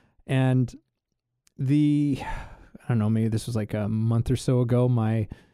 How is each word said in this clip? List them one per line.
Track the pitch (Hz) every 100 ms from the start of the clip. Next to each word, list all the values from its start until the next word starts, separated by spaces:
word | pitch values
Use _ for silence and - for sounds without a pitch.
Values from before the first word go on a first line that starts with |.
| _ _ -
And | 135 131 127 120 - _ _ _ _ _ _ _ -
the, | 135 147 147 147 147 135
I | - - - - - - -
don't | 120
know, | 107
maybe | 110 113
this | 107 -
was, | 113
like, | 107
a | 107 104
month | 110 113 117 120
or | 127
so | - 127
ago, | 120 123 123
my, | 120 110 113 104 - -